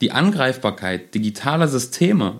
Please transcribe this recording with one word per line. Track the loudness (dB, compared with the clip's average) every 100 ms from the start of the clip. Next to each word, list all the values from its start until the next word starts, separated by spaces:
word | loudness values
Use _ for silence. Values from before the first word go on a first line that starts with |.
Die | -2
Angreifbarkeit | 2 2 2 0 0 -4 -4 -4 -4 -4
digitaler | -4 -4 -4 -2 2 2
Systeme | 0 -2 0 2 4 0